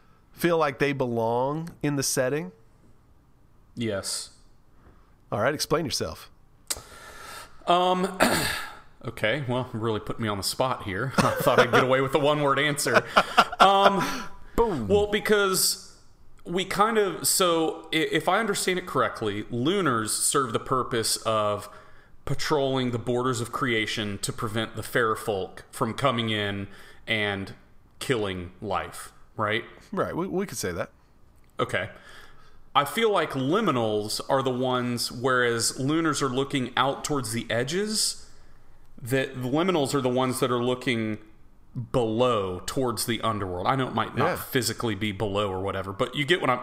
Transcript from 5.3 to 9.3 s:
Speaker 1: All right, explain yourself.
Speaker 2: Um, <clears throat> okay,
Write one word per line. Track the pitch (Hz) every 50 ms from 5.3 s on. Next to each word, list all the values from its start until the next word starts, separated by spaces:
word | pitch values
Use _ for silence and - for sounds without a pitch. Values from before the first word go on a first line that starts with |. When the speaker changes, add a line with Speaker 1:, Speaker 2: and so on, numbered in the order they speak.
Speaker 1:
All | 131 107
right, | 107 135 156
explain | - - - 147 156 170
yourself. | 123 95 - 107 82 78 - - - - - - - - - - - - - - - - - - - - - - - - - - - - - -
Speaker 2:
Um, | - 175 180 180 180 185 185 180 185 - - - 240 - - - - - -
<clears throat> | - - - - - - - - -
okay, | 120 - - - 107